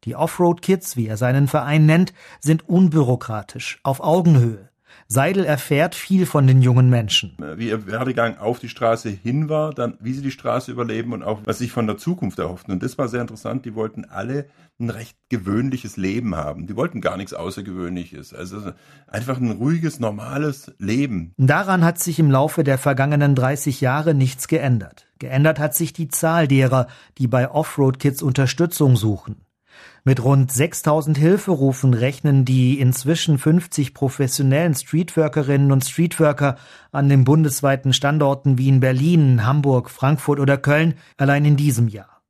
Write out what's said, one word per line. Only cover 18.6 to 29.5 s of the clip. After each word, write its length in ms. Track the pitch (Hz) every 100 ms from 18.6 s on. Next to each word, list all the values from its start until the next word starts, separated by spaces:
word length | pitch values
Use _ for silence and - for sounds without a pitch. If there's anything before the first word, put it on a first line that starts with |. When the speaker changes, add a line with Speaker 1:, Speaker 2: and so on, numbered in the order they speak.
| 98 - _ _ _
Speaker 2:
einfach 300 | 107 120 127
ein 120 | 123
ruhiges, 480 | 98 127 165 160 -
normales 760 | 117 104 110 139 151 139 - _
Leben. 560 | 98 120 139 98 82 -
Speaker 1:
Daran 460 | 131 147 196 185
hat 140 | 165 170
sich 220 | - 160
im 100 | 156
Laufe 320 | 131 151 -
der 160 | 143 131
vergangenen 560 | 147 131 139 147 143
dreißig 460 | 135 127 143 - 131
Jahre 340 | 131 139 156
nichts 320 | 147 131 - -
geändert. 600 | 156 135 120 92 - _ _
Geändert 400 | 127 131 151 156
hat 160 | 147
sich 180 | - 165
die 160 | - 156
Zahl 380 | - 160 170 151
derer, 400 | 135 131 131 123 - _ _
die 80 | 127
bei 240 | 123 127
Offroad 480 | 147 156 - 135 131
Kids 240 | 143 -
Unterstützung 720 | 151 127 131 - 170 - 143 120
suchen. 480 | 107 98 - 104 _